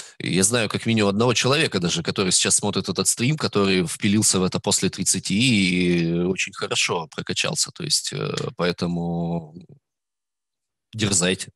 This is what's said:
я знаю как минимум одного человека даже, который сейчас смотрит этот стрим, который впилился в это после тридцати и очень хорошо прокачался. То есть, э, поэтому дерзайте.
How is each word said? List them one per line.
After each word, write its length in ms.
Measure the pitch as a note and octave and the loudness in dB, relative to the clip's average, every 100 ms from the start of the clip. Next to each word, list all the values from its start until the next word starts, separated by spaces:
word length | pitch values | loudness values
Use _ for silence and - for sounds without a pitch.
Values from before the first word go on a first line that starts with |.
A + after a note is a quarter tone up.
| - - | -14 -10
я 240 | - E2+ | -2 2
знаю 260 | F#2+ A#2+ G#2 | 2 2 0
как 160 | G2+ A#2 | -2 0
минимум 240 | A2 G2+ | 2 4
одного 220 | G2 B2 | 4 2
человека 460 | A#2 B2+ D3 D3+ G2 | 2 2 2 2 0
даже, 240 | F2 E2+ | 0 -2
который 280 | E2 G2+ F#2+ | -2 -2 2
сейчас 260 | - G2+ - | 2 2 2
смотрит 320 | G#2 G2 F#2+ | 0 -2 -2
этот 180 | F#2 F#2+ | -2 0
стрим, 300 | - A#2+ D3+ | 0 0 0
который 500 | G#2+ G#2 G2 F#2 E2 | 0 2 2 2 0
впилился 520 | - G#2+ G#2+ - F#2+ | 0 0 2 2 2
в 40 | |
это 160 | F#2 - | 0 0
после 300 | - - F#2 | 0 0 0
тридцати 460 | - F#2 F#2 - G2 C3 G#2+ F2+ F2+ F2 F2 E2+ | -2 -2 -2 0 2 2 4 2 2 2 2 2
и 40 | E2+ | 0
очень 300 | F2+ F#2+ - | 0 -2 -4
хорошо 540 | - G2+ A#2+ - F#2 D#2+ - | -6 -4 -2 0 -2 -6 -10
прокачался. 560 | - - - - - | -6 -4 -2 -2 -4
То 120 | - | -4
есть, 300 | - - - | -2 -2 -2
э, 220 | - G2+ - - - | -4 -4 -4 -6 -2
поэтому 960 | F2 F2 F2 F2 E2+ E2+ E2+ E2+ D#2 E2+ - - _ _ _ _ _ _ _ _ _ _ _ | -2 -2 -2 -4 -4 -4 -2 -4 -6 -18 -20 -20 _ _ _ _ _ _ _ _ _ _ _
дерзайте. 560 | G#2+ G#2 F#2+ F2+ F#2+ - | -4 0 2 2 0 -4